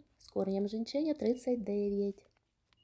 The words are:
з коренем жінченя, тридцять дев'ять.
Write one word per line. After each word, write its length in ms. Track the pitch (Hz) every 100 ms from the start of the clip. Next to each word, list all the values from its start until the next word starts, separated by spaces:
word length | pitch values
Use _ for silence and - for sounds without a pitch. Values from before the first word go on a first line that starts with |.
| - _
з 100 | -
коренем 400 | 196 190 196 202
жінченя, 460 | 220 226 285 311
тридцять 500 | 302 214 247 254 247
дев'ять. 680 | 196 208 202 202 202 - - _ _ _ _ _